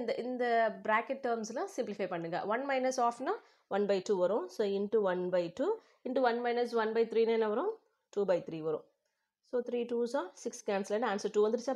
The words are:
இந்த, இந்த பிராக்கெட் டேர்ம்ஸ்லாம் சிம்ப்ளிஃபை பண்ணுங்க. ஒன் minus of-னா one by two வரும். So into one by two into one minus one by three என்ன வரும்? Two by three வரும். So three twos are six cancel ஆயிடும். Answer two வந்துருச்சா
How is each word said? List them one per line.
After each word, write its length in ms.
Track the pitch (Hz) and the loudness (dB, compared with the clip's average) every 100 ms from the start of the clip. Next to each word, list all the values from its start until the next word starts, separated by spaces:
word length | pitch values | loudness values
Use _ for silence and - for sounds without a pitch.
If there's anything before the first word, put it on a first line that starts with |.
இந்த, 140 | 233 - 233 | 0 -4 -4
இந்த 180 | 254 240 226 226 196 196 | -2 2 2 2 0 0
பிராக்கெட் 360 | 214 233 269 247 | 0 0 -4 -2
டேர்ம்ஸ்லாம் 480 | 226 220 226 392 - | -2 -4 -6 -6 -6
சிம்ப்ளிஃபை 300 | 214 202 190 | -6 -4 -4
பண்ணுங்க. 320 | 180 165 165 190 226 | -4 -4 -4 -2 -2
ஒன் 100 | 277 | 0
minus 280 | 269 254 254 240 | 0 0 2 0
of-னா 260 | 233 269 440 - _ _ 196 | 0 -4 -4 -8 _ _ 0
one 100 | 202 | 2
by 80 | 196 190 | 0 2
two 60 | 196 | 2
வரும். 240 | 175 220 359 - | 2 2 -2 -2
So 40 | 208 196 | -2 0
into 220 | 202 226 196 | 0 2 2
one 140 | 180 180 180 | 2 2 0
by 100 | 170 165 | 0 0
two 140 | 302 440 - _ - | -2 -2 -6 _ -4
into 140 | 262 254 | 2 2
one 100 | 233 240 | 2 0
minus 260 | 240 233 233 | 0 0 0
one 120 | 220 220 | 0 2
by 60 | 226 220 | 2 4
three 120 | 226 226 | 4 4
என்ன 120 | 214 214 | 2 0
வரும்? 160 | 370 453 _ _ _ - | -2 -4 _ _ _ -2
Two 100 | 196 | 2
by 80 | 175 165 | 2 0
three 160 | 165 156 | -4 -2
வரும். 180 | 156 - _ _ _ _ _ _ | -4 -6 _ _ _ _ _ _
So 60 | 247 240 | -4 -2
three 140 | 240 240 | -2 -2
twos 240 | 240 233 277 | 0 0 -2
are 100 | 359 - | -4 -8
six 100 | 240 - - | -10 -8 -2
cancel 240 | 196 202 208 | -2 0 0
ஆயிடும். 160 | 233 | 0
Answer 160 | 202 202 208 | 0 0 2
two 80 | 208 | 4
வந்துருச்சா 260 | 226 233 | 2 -2